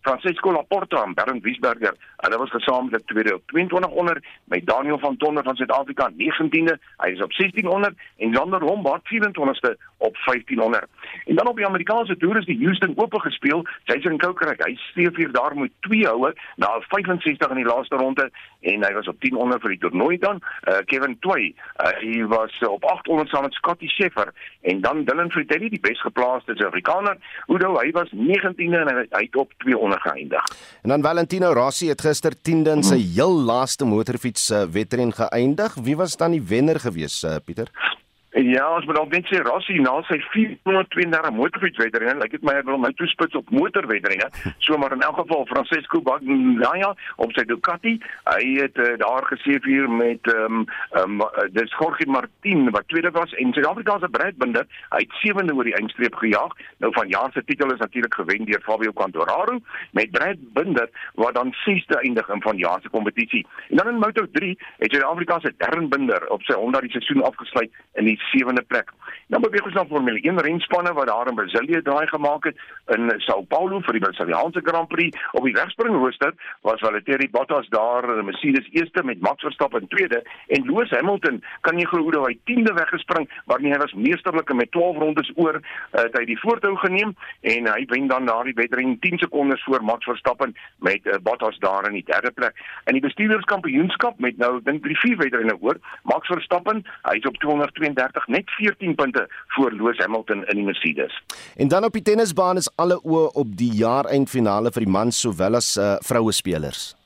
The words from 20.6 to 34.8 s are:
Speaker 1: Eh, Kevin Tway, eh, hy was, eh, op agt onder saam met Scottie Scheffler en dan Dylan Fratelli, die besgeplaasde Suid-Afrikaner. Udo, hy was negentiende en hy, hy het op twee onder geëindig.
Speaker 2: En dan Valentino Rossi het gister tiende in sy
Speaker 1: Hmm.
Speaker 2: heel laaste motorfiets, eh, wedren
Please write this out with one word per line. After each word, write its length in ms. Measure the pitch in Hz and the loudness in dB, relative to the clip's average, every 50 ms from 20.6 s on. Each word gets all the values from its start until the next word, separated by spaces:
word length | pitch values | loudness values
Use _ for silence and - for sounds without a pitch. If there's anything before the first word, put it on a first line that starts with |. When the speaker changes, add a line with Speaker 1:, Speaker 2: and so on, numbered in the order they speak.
| - | -2
Speaker 1:
Eh, 160 | - 95 98 95 | 0 0 0 0
Kevin 320 | - - 135 135 139 123 - | 0 -2 -2 -2 -2 -4 -4
Tway, 340 | - 185 190 151 107 82 - - - - - | -2 0 0 0 0 -4 -6 -10 -20 -18 -6
eh, 120 | - - 85 92 - | 0 0 0 0 0
hy 240 | 113 113 113 117 113 | -4 -4 -2 -2 0
was, 320 | 104 110 113 110 107 - - | 2 2 2 0 -2 -2 -2
eh, 80 | 120 110 | 0 0
op 160 | 98 101 - | 0 0 0
agt 240 | - 185 180 - - | 0 0 0 0 0
onder 200 | 165 156 156 147 | 0 0 0 0
saam 140 | - 143 139 | 0 -2 -2
met 100 | 139 - | -2 -4
Scottie 360 | - - - 175 175 - 156 | -4 -2 -2 -2 -2 -4 -6
Scheffler 440 | - - 202 180 - 110 104 - - - - - - _ - | -2 0 0 0 0 -2 -2 -2 -4 -16 -20 -20 -20 _ -2
en 180 | 90 92 98 | -2 0 2
dan 240 | 95 113 143 156 147 | 2 0 0 0 0
Dylan 260 | 120 131 156 175 170 | 0 0 0 0 -2
Fratelli, 380 | - 165 143 120 151 160 208 226 | -2 -4 0 0 0 0 0 -2
die 120 | 214 190 | -4 -2
besgeplaasde 720 | - - 123 - - 123 - 131 123 123 127 127 - - 113 | -2 -2 -2 0 -6 -4 -2 0 0 0 0 -2 -4 -6 -2
Suid-Afrikaner. 600 | 92 104 95 - 92 - - - 185 202 202 190 - - - - - - - | -2 -2 0 0 -2 0 0 0 2 0 -2 -4 -4 -10 -18 -16 -16 -2 0
Udo, 300 | - 180 175 190 185 135 | 2 2 4 2 2 2
hy 120 | 117 147 | 2 2
was 180 | 165 175 175 170 - | 0 -2 -2 -2 -4
negentiende 640 | 196 220 151 190 196 196 190 185 - 175 170 170 170 | -2 2 4 4 4 2 0 -2 -2 -2 2 2 2
en 100 | 160 143 131 | 2 2 0
hy, 100 | 123 120 - | 0 -2 -2
hy 120 | - 98 107 | -2 -2 -2
het 120 | - - | 0 0
op 160 | 131 135 - - _ | -2 -2 -2 -6 _
twee 200 | - 131 127 107 | 0 2 2 2
onder 220 | 113 101 101 90 | 2 2 0 0
geëindig. 420 | - 80 73 67 71 71 65 76 - - - - - - - - _ | 0 -4 -4 -4 -6 -4 -2 -2 -2 -2 -6 -10 -20 -20 -20 -6 _
Speaker 2:
En 60 | 104 | 2
dan 140 | 135 147 143 | 2 4 4
Valentino 500 | 151 165 170 170 165 - 190 185 175 156 | 2 2 2 2 0 0 2 4 4 6
Rossi 360 | 120 123 135 135 - 175 165 | 4 4 2 0 0 0 0
het 120 | 143 - | -2 2
gister 320 | - 160 147 - - 160 131 _ _ | 2 2 2 4 2 0 -2 _ _
tiende 280 | 160 165 160 156 156 | 2 4 4 6 6
in 120 | 156 151 - | 4 4 6
sy 120 | 196 143 127 | 6 6 4
Speaker 1:
Hmm. 120 | 107 90 85 | 4 2 2
Speaker 2:
heel 180 | 98 139 180 185 165 | 4 4 4 4 4
laaste 440 | 135 113 113 123 135 127 - - 143 | 4 4 4 2 2 0 0 0 2
motorfiets, 680 | 120 104 107 110 - 120 120 - 127 110 - - - | 4 4 4 2 0 -2 -2 -4 -4 -4 -2 -2 2
eh, 120 | 110 104 101 | 2 2 2
wedren 500 | 85 82 101 | 2 0 -2